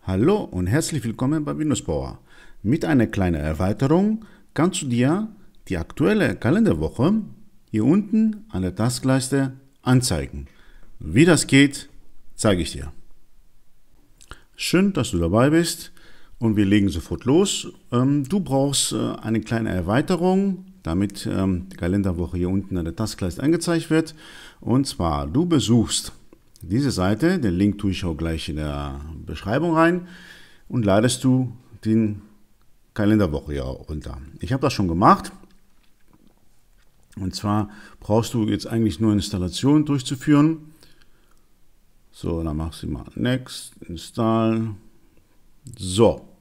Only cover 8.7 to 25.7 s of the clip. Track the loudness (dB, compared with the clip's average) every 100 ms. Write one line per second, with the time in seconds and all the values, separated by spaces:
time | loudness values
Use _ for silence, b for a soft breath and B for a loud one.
8.7 | 0 -2 0 0 0 2 -2 -2 -6 -20
9.7 | _ 4 4 4 -2 -4 -10 -14 b b
10.7 | b b b 0 6 8 6 6 6 6
11.7 | 2 -16 -18 -16 -14 -14 0 2 2 0
12.7 | -6 -12 -12 -16 -18 -18 -20 -20 -20 -20
13.7 | -20 -20 -20 _ -20 -20 B B -10 0
14.7 | 2 2 0 -2 0 2 4 4 4 2
15.7 | -4 -12 b b b b b 0 2 4
16.7 | 4 4 0 -6 -6 2 4 4 -2 -8
17.7 | -16 -4 0 2 0 0 -2 0 0 0
18.7 | 0 -2 -2 -4 -4 -2 -2 0 -2 -2
19.7 | -2 0 0 0 0 2 2 0 -2 -10
20.7 | -12 -4 -2 -2 -4 -6 -2 0 -2 -6
21.7 | -6 -2 0 0 -2 -4 -2 -2 -2 -4
22.7 | -6 -6 -4 -6 -4 -6 -2 -2 0 0
23.7 | -4 0 0 0 -8 B B B B 0
24.7 | 0 0 -2 -2 0 -2 0 2 2 4